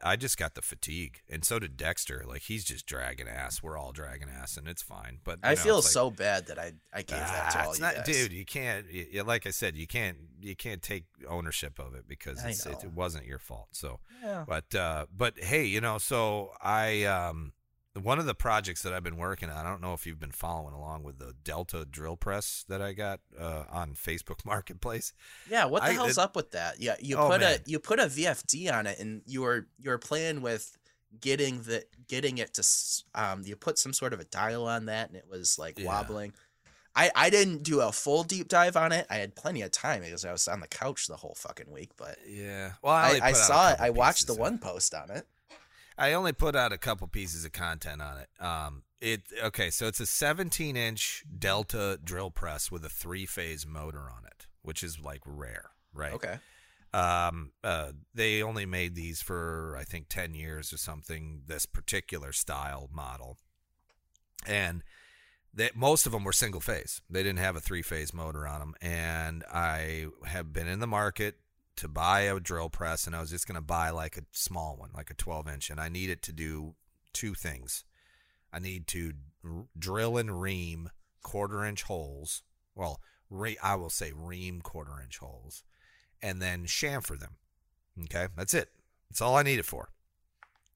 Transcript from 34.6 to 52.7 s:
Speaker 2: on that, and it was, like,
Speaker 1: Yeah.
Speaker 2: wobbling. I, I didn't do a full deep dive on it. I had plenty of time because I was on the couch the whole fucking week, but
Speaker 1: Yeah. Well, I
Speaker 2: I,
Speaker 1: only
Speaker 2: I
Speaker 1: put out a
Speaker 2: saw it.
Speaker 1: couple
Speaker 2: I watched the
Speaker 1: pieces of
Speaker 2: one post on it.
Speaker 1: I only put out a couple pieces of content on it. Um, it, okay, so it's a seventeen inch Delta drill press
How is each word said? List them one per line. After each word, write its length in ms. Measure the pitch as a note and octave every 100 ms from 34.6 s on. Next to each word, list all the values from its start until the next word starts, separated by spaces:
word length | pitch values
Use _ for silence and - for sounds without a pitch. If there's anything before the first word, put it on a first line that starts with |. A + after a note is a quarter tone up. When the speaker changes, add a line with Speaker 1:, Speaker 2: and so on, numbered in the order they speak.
| A#2
Speaker 2:
on 180 | A#2 A2
that, 220 | A2 A2
and 80 | F2+
it 100 | E2+
was, 300 | F#2 F2 -
like, 220 | D#2+ D#2
Speaker 1:
Yeah. 60 | F#2
Speaker 2:
wobbling. 480 | G2+ G#2+ G#2 G#2 - _ _ _ - _
I, 160 | C3 E3+ -
I 140 | E3
didn't 340 | G#3 G3 D#3
do 160 | D3 C#3+
a 100 | A2+
full 320 | - D3 D3+
deep 240 | E3 F#3 E3
dive 280 | F3 F3+ F3
on 160 | D#3+
it. 140 | E3+ -
I 60 | G#2+
had 180 | G2+
plenty 280 | - D#3 D#3
of 100 | G2
time 300 | - C#3+ A#2+
because 220 | E2+ E2+
I 60 | F2+
was 160 | F2 -
on 140 | F#2+
the 60 | D#2+
couch 380 | - C3 - -
the 80 | -
whole 180 | D#2 -
fucking 340 | - - C#2+
week, 200 | C#2+ F2 -
but 200 | - - -
Speaker 1:
Yeah. 440 | G2+ G2+ G2 F#2+ F#2
Well, 100 | C#3
I 100 | D#3+
Speaker 2:
I, 60 | D#3+
Speaker 1:
only 140 | C#3
Speaker 2:
I 100 | B2+
Speaker 1:
put 60 | D3
out 40 |
a 20 | -
Speaker 2:
saw 220 | D3 F#3
it. 20 |
Speaker 1:
couple 120 | C#3 A#2+
Speaker 2:
I 40 |
watched 300 | A#2+ B2+ F3 -
the 40 |
Speaker 1:
pieces 20 | A2
of 40 |
Speaker 2:
one 180 | C#3 A#3
post 360 | F#2 F2 -
on 160 | D#2 C#2+
it. 160 | A#2+ - _ _ - - - - -
Speaker 1:
I 120 | C#3
only 200 | E3+ F#3
put 220 | C#3+ D#3
out 180 | C#3 B2
a 60 | G2
couple 300 | A#2 G2+ F2+
pieces 360 | G#2+ F#2 D#2+
of 60 | E2
content 480 | - F2 D#2+ D#2+ D2
on 180 | D2 C#2
it. 100 | - -
Um, 420 | F2+ D#2+ D2+ C#2 - -
it, 220 | A2+ A2+ - G#2+
okay, 240 | A2+ - F2+
so 180 | - A2
it's 100 | -
a 80 | G#2+
seventeen 720 | - D3 D#3+ F3 - D#3 B2
inch 480 | A#2 A2 - - - F#2
Delta 640 | G2 G2+ A2 A#2 G2+ F#2+
drill 280 | E2 F#2 F#2+
press 400 | - E2+ D2 -